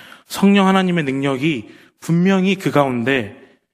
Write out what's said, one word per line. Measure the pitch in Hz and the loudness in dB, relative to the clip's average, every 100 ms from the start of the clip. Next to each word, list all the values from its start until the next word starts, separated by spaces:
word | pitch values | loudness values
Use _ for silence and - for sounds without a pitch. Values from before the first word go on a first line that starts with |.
| - - - | -20 -20 -14
성령 | - 196 202 190 | 0 2 4 4
하나님의 | 190 185 175 | 2 0 -2
능력이 | 151 135 139 135 156 135 104 - _ _ | -2 -2 -2 -2 -2 -4 -8 -20 _ _
분명히 | - 170 180 190 185 190 | -2 0 2 2 0 -2
그 | 147 | 0
가운데 | 143 139 123 117 135 104 - - _ _ | 0 0 -2 -2 -2 -4 -12 -20 _ _